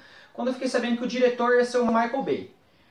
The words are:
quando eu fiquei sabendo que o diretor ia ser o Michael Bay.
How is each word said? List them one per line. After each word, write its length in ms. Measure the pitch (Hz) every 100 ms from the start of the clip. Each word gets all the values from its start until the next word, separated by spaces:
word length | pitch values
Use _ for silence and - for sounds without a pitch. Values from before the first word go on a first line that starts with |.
| - - -
quando 160 | - 240
eu 40 |
fiquei 140 | 262 262
sabendo 300 | 247 233 233
que 80 | 247
o 20 |
diretor 480 | 254 247 240 240 247
ia 80 |
ser 140 | 240 254
o 80 | 226
Michael 360 | 226 233 269
Bay. 300 | 170 135 - _ _ _ _